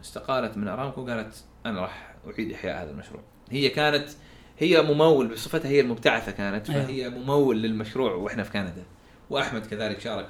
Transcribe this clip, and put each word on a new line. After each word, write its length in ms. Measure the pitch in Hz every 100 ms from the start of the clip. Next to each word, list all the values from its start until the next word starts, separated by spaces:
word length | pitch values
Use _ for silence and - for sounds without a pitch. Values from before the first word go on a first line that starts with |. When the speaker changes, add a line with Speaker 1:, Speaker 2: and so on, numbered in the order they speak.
Speaker 1:
استقالت 560 | - - - 131 113 107
من 120 | 104
أرامكو، 380 | 107 135 131 123
قالت: 380 | 117 107 - - - 120
"أنا 140 | 98
راح 340 | 92 - - - -
أعيد 260 | - 110
إحياء 300 | - 92 80
هذا 80 | 80
المشروع." 320 | 69 - - - - -
هي 180 | 131 135
كانت، 400 | 151 151 147 - - - - - -
هي 240 | 165 165
ممول 460 | 151 147 165 143 113
بصفتها، 400 | 113 - 160 135
هي 120 | 143
المبتعثة 520 | 123 117 135 113 107
كانت، 380 | 98 101 104 107
Speaker 2:
أيوة. 140 | 143
Speaker 1:
فهي 240 | 131 131 123
ممول 540 | 127 131 147 135 110
للمشروع 520 | 113 110 107 127 123
وإحنا 280 | 92 101 117
في 80 | 95
كندا. 340 | 104 92 87 87 - - - -
وأحمد 360 | 139 123 117 107
كذلك 340 | 107 107 98
شارك 280 | 120 101